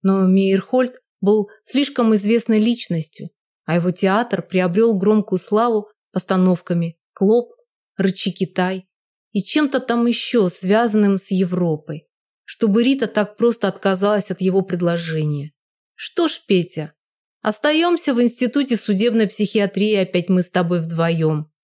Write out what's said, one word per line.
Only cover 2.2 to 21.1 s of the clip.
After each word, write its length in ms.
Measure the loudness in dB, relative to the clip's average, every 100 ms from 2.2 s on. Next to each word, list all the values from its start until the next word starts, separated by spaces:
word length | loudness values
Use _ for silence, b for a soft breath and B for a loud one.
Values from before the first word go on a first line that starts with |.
| 2 0 2 2
личностью, 720 | 2 -2 -4 -6 -6 -14 -18 _ _ _ -2
а 100 | 0
его 160 | 0
театр 500 | 0 0 0 0 -6
приобрёл 560 | -2 -2 0 2 2 2
громкую 400 | 2 2 2 -4
славу 500 | 0 0 2 0 -4 _ _
постановками 840 | -8 -2 2 2 0 -2 -4 -4 -10 _
«Клоп», 400 | -2 2 2 0 -16 _ _ _ -2
«Рычи 360 | -2 0 -6
Китай» 560 | -4 -6 -2 -4 -4 -12 _ _ _ _
и 120 | -6
чем-то 360 | -2 -2 0 -2
там 280 | -2 0 0
ещё, 420 | -2 -2 0 0
связанным 680 | -2 0 0 2 2 2 0
с 120 | -2
Европой, 760 | -2 0 0 -2 -4 -8 -14 _ _ _ _ -20
чтобы 300 | -2 0 2
Рита 240 | 2 0 0
так 300 | -2 -4 0
просто 320 | 0 0 -4
отказалась 640 | -2 -2 0 0 0 -2
от 80 | -2
его 220 | 0 0
предложения. 920 | -2 -2 -2 -2 -4 -4 -2 -4 -8 _ _ _ _
«Что 320 | _ -8 -2 -2
ж, 140 | -4 _
Петя, 460 | 0 0 -8 -10 _ _ _ _ _
остаёмся 720 | -4 -2 0 2 2 0 0
в 80 | 2
Институте 560 | 0 0 -2 -2 -2 -4
судебной 520 | -2 0 2 2 0
психиатрии 680 | -2 -2 0 -2 -2 0
опять 340 | 0 0 -2 0
мы 140 | 0
с 80 | 0
тобой 300 | -2 0 -2
вдвоём. 720 | -2 -2 0